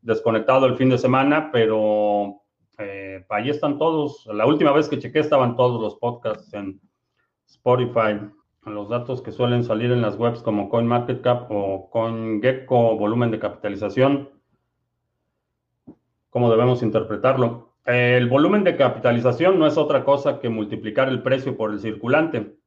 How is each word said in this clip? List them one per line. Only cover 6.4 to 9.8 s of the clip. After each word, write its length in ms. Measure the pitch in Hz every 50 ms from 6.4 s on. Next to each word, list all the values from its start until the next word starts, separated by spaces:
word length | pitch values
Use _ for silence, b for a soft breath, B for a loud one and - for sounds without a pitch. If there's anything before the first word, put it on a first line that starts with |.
| - _ -
en 280 | 104 101 98 95 - _ _ _ _ _ _ _ _ _ _ _ _ _
Spotify. 760 | _ _ _ _ 127 123 123 123 117 - 117 110 107 107 101 104 - - _ _ _ _ _ _
Los 240 | - 107 104 101 101
datos 340 | 117 120 120 - 131 123 -
que 80 | -
suelen 320 | - - 127 123 123 123 120
salir 300 | - 110 107